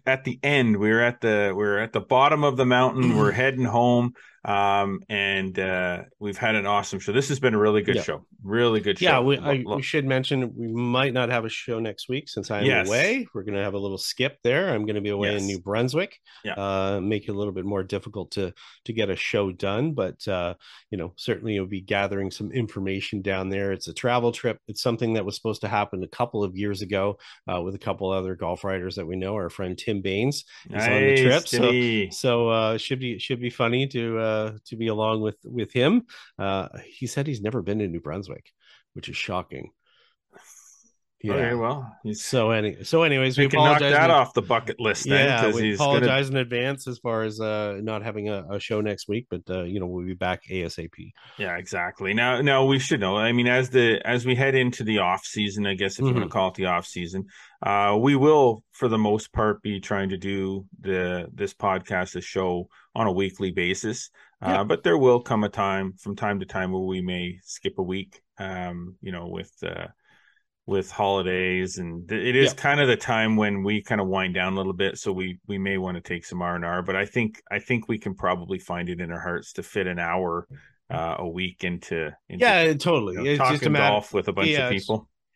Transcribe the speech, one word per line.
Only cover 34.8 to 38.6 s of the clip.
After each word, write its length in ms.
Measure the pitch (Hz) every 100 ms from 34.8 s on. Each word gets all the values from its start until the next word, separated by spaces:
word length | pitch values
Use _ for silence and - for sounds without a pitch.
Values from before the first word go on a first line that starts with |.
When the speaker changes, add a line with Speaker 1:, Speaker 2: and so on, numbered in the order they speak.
| 113
Speaker 2:
along 320 | 107 110 110
with, 140 | 107 -
with 280 | - 120 104
him. 300 | 123 139 240 233 - - -
Uh, 300 | 98 98 - -
he 220 | - - 123
said 200 | - 143
he's 140 | 120
never 220 | 104 120
been 160 | 90 107
to 80 | 101
New 120 | 85
Brunswick, 520 | 73 87 92 - _ _